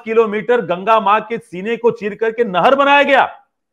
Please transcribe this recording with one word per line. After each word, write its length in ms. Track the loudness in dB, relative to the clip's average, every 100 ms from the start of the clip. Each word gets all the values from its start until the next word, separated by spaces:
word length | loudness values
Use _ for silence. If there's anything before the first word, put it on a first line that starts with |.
किलोमीटर 560 | -8 -6 -6 -6 -2 -2
गंगा 400 | -2 -4 0 0
माँ 200 | 2 -2
के 180 | -2 -10
सीने 380 | -10 -10 -8 -2
को 140 | -2
चीर 240 | -2 -6
करके 300 | -4 -4 -2
नहर 300 | -2 2 2
बनाया 280 | 4 4 4
गया। 360 | 4 2 2 -4 _ _ _